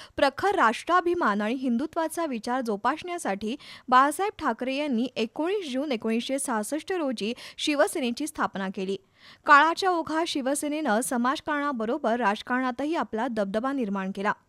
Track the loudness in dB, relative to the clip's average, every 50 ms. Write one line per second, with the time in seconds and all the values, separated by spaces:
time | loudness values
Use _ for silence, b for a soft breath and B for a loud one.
0 | B B B 2 2 2 2 2 0 2 4 4 4 4 4 2 0 2 2 4
1 | 4 2 0 2 2 2 2 2 0 -2 -2 -2 -2 0 0 0 -2 -2 -2 -2
2 | -2 -2 -2 -4 -4 -4 -4 -6 -4 -4 -4 -2 -2 -2 -2 0 0 -2 -2 -2
3 | -4 -8 -8 -6 -4 -4 -4 -4 -4 -6 -6 B B B B B B 4 6 6
4 | 6 6 4 0 -2 -4 -4 -2 -2 -2 -2 -2 -4 -4 -2 -2 -2 0 0 0
5 | -2 -2 -2 -2 -4 -4 -2 -4 -2 -2 -2 -2 -4 -4 -4 -4 -2 -2 -4 -4
6 | -2 -2 -2 -2 -2 -2 -4 -4 -2 -2 -2 -4 -4 -4 -6 -6 -4 -4 -4 -2
7 | -2 -2 -2 -4 -4 -6 -6 B B B B B -2 0 2 4 2 2 2 -2
8 | -2 -2 -2 -4 -6 -8 -4 -4 -4 -4 -2 -4 -6 -4 -4 -4 -4 -4 -4 -6
9 | B B B B B B B B _ 8 8 10 10 6 4 2 2 2 2 0
10 | 0 -2 -2 -2 -2 -2 -2 -2 -2 -2 -2 -2 -2 -4 -4 -2 0 2 2 2
11 | 2 0 0 0 2 2 0 0 -2 -2 -2 -2 -2 -2 -2 -2 -2 -2 -2 0
12 | 0 0 0 2 2 2 0 0 -2 -2 -2 0 0 -2 -2 -2 -4 -2 -2 -2
13 | -2 -4 -4 -4 -4 -2 -2 -2 -2 -2 -2 -2 -2 -2 -2 -2 -2 -2 -2 -4
14 | -4 -4 -6 -2 -2 -2 -2 -2 _